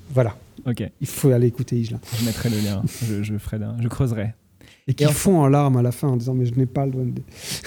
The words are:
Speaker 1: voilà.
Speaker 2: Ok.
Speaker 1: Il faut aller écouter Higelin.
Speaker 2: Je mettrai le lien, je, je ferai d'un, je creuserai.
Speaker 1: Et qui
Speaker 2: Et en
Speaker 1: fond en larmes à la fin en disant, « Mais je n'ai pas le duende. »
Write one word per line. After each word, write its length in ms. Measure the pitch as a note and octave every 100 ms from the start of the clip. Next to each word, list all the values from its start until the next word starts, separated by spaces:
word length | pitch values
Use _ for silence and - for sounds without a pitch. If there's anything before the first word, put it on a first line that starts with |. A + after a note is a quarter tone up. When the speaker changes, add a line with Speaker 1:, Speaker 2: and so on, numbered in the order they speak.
| -
Speaker 1:
voilà. 260 | C3 A#2 - - - -
Speaker 2:
Ok. 160 | A2+ G#2+ -
Speaker 1:
Il 60 | C3
faut 220 | - C#3+
aller 180 | B2 A#2+
écouter 300 | A2+ B2 A#2+
Higelin. 220 | A2+ A#2 - A2+
Speaker 2:
Je 60 | A#2
mettrai 240 | - B2
le 80 | G#2+
lien, 220 | G#2 G2+ - - A2+
je, 160 | G2+
je 140 | G#2+ G#2
ferai 220 | - A2
d'un, 160 | G#2+ A#2
je 60 | A#2+
creuserai. 440 | - C3 A2 G#2 - _ _ - _ -
Speaker 1:
Et 60 |
qui 100 | C3
Speaker 2:
Et 40 | D3
en 40 |
Speaker 1:
fond 280 | C#3+ G3+ F3+
en 80 | C#3
larmes 260 | C#3+ C#3+ B2+
à 60 |
la 100 | B2
fin 160 | A#2+ D3
en 80 | B2
disant, « 180 | A#2+ B2+
Mais 100 | B2
je 80 | A#2+
n'ai 100 | B2+
pas 200 | C#3+ C#3
le 60 |
duende. » 260 | B2+ B2 B2 - - - -